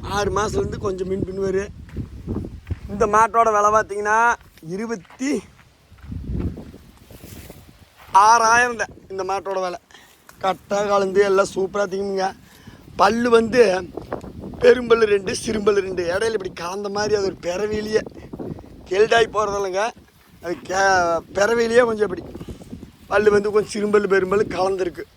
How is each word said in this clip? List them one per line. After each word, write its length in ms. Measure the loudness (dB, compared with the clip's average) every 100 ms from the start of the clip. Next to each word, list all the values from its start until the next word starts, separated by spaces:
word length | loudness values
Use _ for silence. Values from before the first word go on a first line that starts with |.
| -4 -2
ஆறு 160 | -2 0
மாசத்துலேருந்து 480 | -2 -2 -4 -4 -6
கொஞ்சம் 260 | -4 -4
மின் 160 | -4 -6
பின் 160 | -4 -2
வரும். 260 | -2 -6 -12 -16 -12 -12 -12 -8 -8 -8 -14 -10 -10 -8
இந்த 120 | -4 0
மாட்டோட 360 | 2 2 2 2 2
விலை 120 | 2 2
பார்த்தீங்கன்னா, 420 | 0 -4 0 2 2 0 -8 -20 -12
இருபத்தி 580 | -8 -8 -8 -12 -8 -4 -4 -6 _ _ _ _ -20 -14 -12 -8 -6 -6 -8 -16 -20 -20 -20 -20 -20 -20 -20 -20 -20 -20 _ -20 _ 2 4 6
ஆறாயிரம் 540 | 6 4 4 2 -2
தான் 140 | -8 -8 -14
இந்த 120 | -8 -4
மாட்டோட 300 | -4 -4 -4 -6
விலை. 120 | -8 _ -20 -20 _ -20 -6
கட்டை 360 | -4 -4 -4 -4 2
கலந்து 300 | 2 2 2 4
எல்லாம் 240 | 4 2 0
சூப்பரா 300 | -4 -2 -4
திங்குங்க. 340 | -4 -4 -2 -4 -6 -20 -20 -20 -20 -18 2
பல்லு 280 | 4 4 4 4
வந்து 260 | 4 4 4 4 -4 -14 -12 -12 -12 -14 -14 2
பெரும்பல்லு 440 | 6 6 4 2 4
ரெண்டு, 180 | 2 0 -6
சிறும்பல்லு 400 | -4 0 0 0 -2
ரெண்டு, 180 | -4 -4
இடையில 240 | -2 -2 -2
இப்படி 140 | -6 -8
கலந்த 280 | -8 -6 -6 -4
மாதிரி 220 | 0 0
அது 100 | -2
ஒரு 60 | -4 -6
பிறவியிலேயே 540 | -4 -4 -4 -2 -2 -4 -16 -16 -12 -12 -12 -16 -20 -6
கெல்டாகி 380 | 2 4 4 2
போகிறதில்லைங்க. 500 | 0 -2 -2 -4 -2 -4 -6 _ _ _ -14
அது 100 | -8 -8 -6
கே-, 500 | 0 4 4 2 0 -4 0
பிறவியிலேயே 460 | 2 2 4 4 4
கொஞ்சம் 180 | 2 -2
இப்படி 140 | -4 -10 -14 -14 -16 -16 -18 -18 -20 -2
பல்லு 260 | 4 4 4
வந்து 160 | 2 0
கொஞ்சம் 180 | 0
சிறும்பல்லு 400 | -4 2 2 4
பெரும்பல்லு 320 | 0 2 0 0 -2
கலந்துருக்கு. 480 | -2 -2 -4 -8 -18